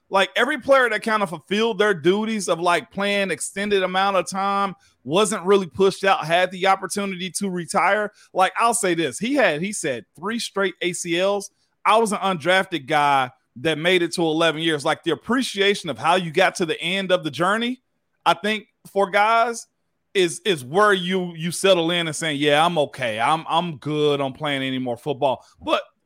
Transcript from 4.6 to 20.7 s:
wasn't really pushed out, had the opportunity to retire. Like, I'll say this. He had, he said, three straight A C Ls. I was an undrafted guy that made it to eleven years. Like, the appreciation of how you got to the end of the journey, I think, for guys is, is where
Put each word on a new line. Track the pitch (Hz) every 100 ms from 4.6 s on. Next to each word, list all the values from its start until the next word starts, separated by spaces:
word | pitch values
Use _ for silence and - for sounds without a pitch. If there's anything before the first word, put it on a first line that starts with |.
| 196 - _ _ 123
wasn't | 180 202 196 180
really | 202 175
pushed | - 190 -
out, | 196 160 156
had | 175 185
the | 185 190
opportunity | 190 185 202 196 180 185 -
to | 202
retire. | 180 160 190 175 208 208 _ _
Like, | 175 185 202
I'll | 233
say | 226 190
this. | 165 147 -
He | 233 285
had, | 196 147
he | 196
said, | 208 151 117 - -
three | 190 226
straight | - 196 190 -
A | 175
C | 170 175 170
Ls. | 196 202 - _ _ _
I | 190 220
was | 220
an | 190
undrafted | 190 175 160 185 185 160 127
guy | 151 143 135 123 _ _ 120
that | 156 151
made | 170 185
it | 170 180
to |
eleven | 165 156 165 151
years. | 165 151 156
Like, | 147
the | 165
appreciation | 143 - 254 233 202 196 202 165
of | 113
how | 151 185
you | 165
got | 151 185 -
to | 165
the | -
end | 165 196 185
of | 180
the | 156
journey, | 127 180 220 240 254 _ _ _ _ 165
I | 170
think, | 208 214 - _ -
for | 196 190
guys | 202 214 233 233 233 - _ _ _ _
is, | 202 175 - 220
is | 160
where | 123